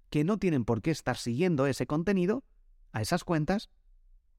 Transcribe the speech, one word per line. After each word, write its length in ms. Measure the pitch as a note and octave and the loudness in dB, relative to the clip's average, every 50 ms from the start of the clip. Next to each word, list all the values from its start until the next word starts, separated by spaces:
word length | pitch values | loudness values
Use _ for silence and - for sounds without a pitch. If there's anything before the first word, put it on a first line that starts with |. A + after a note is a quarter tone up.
| _ - | _ -4
que 120 | - D3 D3+ | 0 0 2
no 120 | F3+ A3 | 2 0
tienen 300 | F#3 - F3 D#3 C3 A2 | 0 0 0 2 2 2
por 160 | - A#2 A2 | 0 0 0
qué 80 | - D#3+ | 0 -2
estar 260 | D#3 - - C3 A#2+ | -2 -2 -2 -4 -4
siguiendo 500 | - - A#2+ A#2 C3+ F#3 F3+ E3 C3 C#3 | -4 -4 -4 0 0 2 2 4 2 2
ese 200 | C#3 B2 - B2+ | 2 2 -2 -2
contenido, 580 | - D3+ D#3+ E3 G#3 G3+ F#3 F3 F3+ A3 C#4 - _ _ _ _ _ - _ - - | -2 -2 -2 0 0 0 2 2 0 0 -2 -6 _ _ _ _ _ -20 _ -20 -10
a 80 | - A2 | -6 -4
esas 240 | A2 - E3+ F3+ - | -2 0 -2 -2 0
cuentas, 460 | - E3+ D3+ D3+ - F#3+ - - _ _ _ _ - - - _ - - - _ _ _ | 0 0 0 0 0 -2 -4 -4 _ _ _ _ -20 -20 -20 _ -20 -20 -20 _ _ _